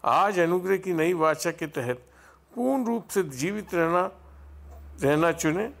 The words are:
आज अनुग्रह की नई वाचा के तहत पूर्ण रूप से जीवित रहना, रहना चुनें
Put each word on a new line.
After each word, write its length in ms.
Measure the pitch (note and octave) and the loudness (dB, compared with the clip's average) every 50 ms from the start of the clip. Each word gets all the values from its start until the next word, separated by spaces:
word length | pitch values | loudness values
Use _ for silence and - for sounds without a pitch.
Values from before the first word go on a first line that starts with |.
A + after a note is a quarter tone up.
| - | 2
आज 340 | - A#2+ D3+ F#3+ G3+ G#3 F3+ | 2 4 4 4 2 2 2
अनुग्रह 380 | F3 E3 F3 F#3 F3 F#3+ G3 | 2 2 2 -2 0 0 -2
की 160 | F#3 F#3+ F#3 F3+ | -2 0 -2 -2
नई 200 | D#3+ D#3 E3+ F#3 | 0 2 0 2
वाचा 380 | E3+ D#3 D#3 D#3 D3+ - E3+ | 2 2 2 2 0 -2 -6
के 160 | D#3 D#3+ E3+ | -4 -4 -8
तहत 380 | D3 - D3 B2 A#2+ B2 B2 - _ _ - - - - _ _ _ - | -6 -6 -6 -4 -4 -4 -6 -8 _ _ -20 -20 -20 -20 _ _ _ -8
पूर्ण 300 | A#3+ B3 B3+ C4+ C4+ B3 | -4 -2 0 0 0 0
रूप 220 | A3+ A#3 A#3 E3+ | -2 -2 -4 -4
से 160 | - - G3 F#3 | -2 -2 -2 -2
जीवित 500 | D3+ C3+ B2 C#3 F3+ G3+ G#3+ G3 F3 F#3 | -2 -4 -4 -4 -4 -4 -6 -8 -4 0
रहना, 380 | F3 E3 E3 E3+ F3+ F#3 G3 - - - - - - - - - - - - - - - - - - - | 0 0 2 2 0 0 0 -6 -12 -20 -20 -20 -20 -20 -20 -20 -20 -20 -20 -20 -20 -20 -20 -10 -2 2
रहना 280 | C3+ D3 D3+ E3 E3+ | 2 4 4 4 2
चुनें 420 | D#3+ E3 - D#3 D3+ F#3 G#3+ A#3 C#4+ - | 2 2 0 0 2 0 -2 -6 -8 -14